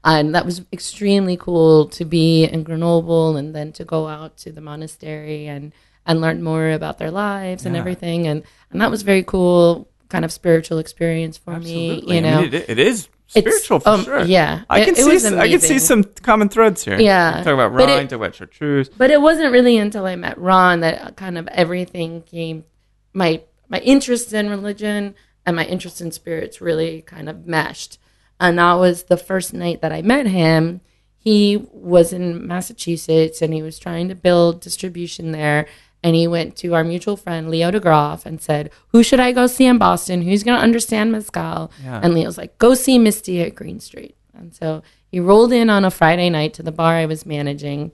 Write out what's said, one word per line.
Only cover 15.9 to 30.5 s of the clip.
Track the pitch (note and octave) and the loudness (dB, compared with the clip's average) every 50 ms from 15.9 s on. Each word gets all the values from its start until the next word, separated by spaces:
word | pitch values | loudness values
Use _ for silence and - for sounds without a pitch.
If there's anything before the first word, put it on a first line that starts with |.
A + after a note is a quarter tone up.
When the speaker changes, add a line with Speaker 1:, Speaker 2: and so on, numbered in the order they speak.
| C4 G#3+ G3+ - _ - | 2 2 2 0 _ -6
Speaker 2:
common | - - G#3+ A3 G#3 G3+ | 0 2 2 2 2 0
threads | - A3+ A3+ A3 F3+ - - | 2 4 2 2 2 0 -6
here. | - G2+ G3+ | -4 2 2
Speaker 1:
Yeah. | A3 G#3 F#3+ F#3 E3+ E3 D#3+ - | 4 4 4 4 2 2 -2 -2
Speaker 2:
You | F3+ | 0
talk | E3 C#3+ | 0 2
about | C3 A#2+ G2+ A2+ | 2 2 2 4
Speaker 1:
But | - B3+ | 4 4
Speaker 2:
Ron, | C#4 | 4
Speaker 1:
it, | C#4 C4 C#3 | 4 0 0
Speaker 2:
you | |
talk | C3 C3+ | -4 -6
about | A2+ G#2+ F2 - | -6 -8 -8 -8
Chartreuse. | - F#2+ - _ _ D#3 D3 C#3+ C#3 C3 - | -12 -20 -20 _ _ -4 0 0 0 0 -2
Speaker 1:
but | - - B3+ C4 | 0 2 4 4
it | D4+ D4 | 4 6
wasn't | C#4+ D#4 D#4+ D#4 D#4+ C#4 | 6 4 4 4 0 4
really | B3 B3 B3 B3 A#3+ | 4 6 6 6 4
until | A3 G#3 G#3 G#3+ G#3+ F#3+ | 4 2 -2 -4 -6 -8
I | F#3+ F3+ | -6 -8
met | F3 F3+ - - - | -8 -8 -10 -10 -6
Ron | F3 F3+ F#3 F#3 F#3 F3+ F3 E3+ | 0 2 4 4 6 4 4 2
that | E3+ D#3+ - - - - - | 0 -2 -2 -4 -10 -18 -18
kind | - F#3+ F#3+ F3+ | -14 -12 -10 -10
of | E3+ E3 | -10 -10
everything | - - F3+ F3 E3 F3+ F3+ C#3 F3+ - F3+ E3 E3 E3 E3+ | -6 -2 -2 0 0 -2 -6 -8 -8 -8 -10 -10 -8 -10 -14
came, | E3 _ - E3+ E3 E3 D#3+ D#3+ D#3+ _ _ _ _ _ _ _ _ _ _ | -16 _ -12 -10 -10 -8 -10 -12 -14 _ _ _ _ _ _ _ _ _ _
my, | F#3+ F3+ E3 D#3+ D#3+ - _ _ _ _ | 0 2 2 2 -2 -6 _ _ _ _
my | _ G#3+ F#3 | _ -8 -2
interest | - B3 C#4 C#4 C4+ B3+ A#3+ A#3 A#3+ - | 2 4 4 4 4 0 -4 -4 -4 -6
in | G#3+ G#3+ G#3 G#3 | -4 -4 -4 -4
religion | G#3 G3 G3+ G#3 G3+ G3+ G#3+ G#3 G#3 G#3 G3+ G3+ G3 _ _ _ _ _ _ | -6 -6 -8 -10 -10 -6 -6 -4 -4 -4 -6 -8 -10 _ _ _ _ _ _
and | F3+ E3+ | -4 -4
my | E3 D#3 | -4 -4
interest | - F#3 F3+ - F3 - - | -4 -6 -8 -8 -12 -16 -12
in | F3 E3 | -12 -12
spirits | D#3+ - _ E3+ E3 D#3+ - - - - | -12 -14 _ -10 -8 -8 -8 -10 -14 -8
really | - E3+ D#3+ D#3 E3 E3 D#3+ D#3+ | -4 -4 -2 -2 -2 -4 -6 -12
kind | _ - F3 E3 D3+ D#3 | _ -20 -18 -16 -14 -14
of | D#3 F3 E3 | -14 -14 -10
meshed. | E3+ D#3+ D#3+ D3 - - - - - - _ _ _ _ _ _ _ _ _ | -6 -4 -4 -4 -4 -10 -14 -18 -18 -20 _ _ _ _ _ _ _ _ _
And | F3+ F3 F3 F3 | 0 0 2 4
that | F3 F3 F3 | 4 2 4
was | F3 F#3 F3+ F3 F3 - | 4 4 2 2 0 -2
the | _ F3+ | _ -2
first | F3 - - F#3+ F#3+ F3+ - - | -2 -2 -6 -6 -6 -6 -6 -10
night | F3+ F3 F3 E3 - | -8 -6 -6 -6 -4
that | - D#3 D#3 | -6 -6 -6
I | D#3+ | -2
met | E3 G#3 B3+ D4 C4+ | 0 0 0 2 0
him. | G#3 F#3+ F3+ E3 D#3+ | -2 0 2 2 4